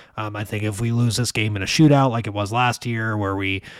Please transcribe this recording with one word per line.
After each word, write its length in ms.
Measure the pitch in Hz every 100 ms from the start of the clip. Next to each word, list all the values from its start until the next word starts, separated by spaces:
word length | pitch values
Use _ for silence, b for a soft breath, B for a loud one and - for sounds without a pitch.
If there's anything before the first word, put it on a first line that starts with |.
| B -
Um, 180 | 107 104
I 80 |
think 200 | 101 107
if 180 | 107 101
we 100 | 117
lose 260 | 117 120 107
this 140 | 117
game 240 | - 107 104
in 60 |
a 60 | 95
shootout 420 | - 156 143 135
like 160 | 117 107
it 80 |
was 180 | 101 98
last 340 | 117 123 120 123
year 300 | 113 113 107
where 200 | 98 98
we 260 | 95 95 B